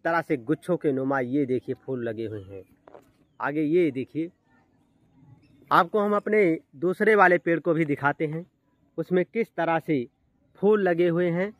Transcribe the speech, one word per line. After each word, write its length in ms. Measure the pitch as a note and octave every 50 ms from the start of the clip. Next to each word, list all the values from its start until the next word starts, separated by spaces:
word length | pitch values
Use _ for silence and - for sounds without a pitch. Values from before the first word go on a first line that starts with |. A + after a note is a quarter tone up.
तरह 200 | - E3 E3+ E3+
से 140 | - - D#3+ B2
गुच्छों 380 | A2 B2 D#3 - - - F3
के 160 | D#3 - D3+
नुमा 280 | C3+ C3 C3+ C3+ C#3 C3+
ये 260 | C3 A#2+ C3 D3 C#3
देखिए 280 | A#2+ B2+ A#2+ - - B2+
फूल 280 | - - - C3+ B2 A#2
लगे 220 | A#2 G#2+ A2 A2+
हुए 160 | G#2 G#2+ G#2
हैं। 200 | F#2+ F#2+ G2 F#2+ - _ _ _ - - - - _ _ _ _ _ _ _ -
आगे 220 | A#2 C#3 D3 D#3
ये 280 | D#3 D3 E3 F3+ F3 D3
देखिए 380 | A#2+ C3 B2 - - D3+ E3 F3+ _ _ _ _ _ _ _ _ _ _ _ _ _ _ _ _ _ _ - - - - _ _ _ _ - -
आपको 300 | C3+ E3 F3+ E3+ - G#3+
हम 160 | G3+ G3+ G#3
अपने 280 | G3+ - G#3 G#3 G#3+ G3+ E3 D#3+ - - _ - C3+
दूसरे 360 | D#3 F3+ F3+ - G#3 G#3+ G#3+
वाले 220 | G#3 F#3 F3+ F3+ E3+
पेड़ 200 | - E3+ E3+ D#3+
को 140 | - F3 D#3
भी 100 | D#3+ E3
दिखाते 400 | D3 D3 - C#3 C#3+ C#3+ - D#3+
हैं, 180 | D3 D#3 E3 F3+ _ _ _ _ _ _ _ _ _ - E3
उसमें 260 | E3 - F3+ F3+ F3
किस 280 | - - A3+ A3 - -
तरह 240 | - E3 D#3+ E3 D#3+
से 260 | - - D#3 C3 A#2+ - _ _ _ _ _ _ _ _ _ -
फूल 240 | F#3 G#3 G#3+ G#3
लगे 260 | F#3+ F3+ F3 E3 F3 F3
हुए 220 | E3 F3 F3+ F3
हैं। 220 | E3 F3 F#3+ G#3 G#3+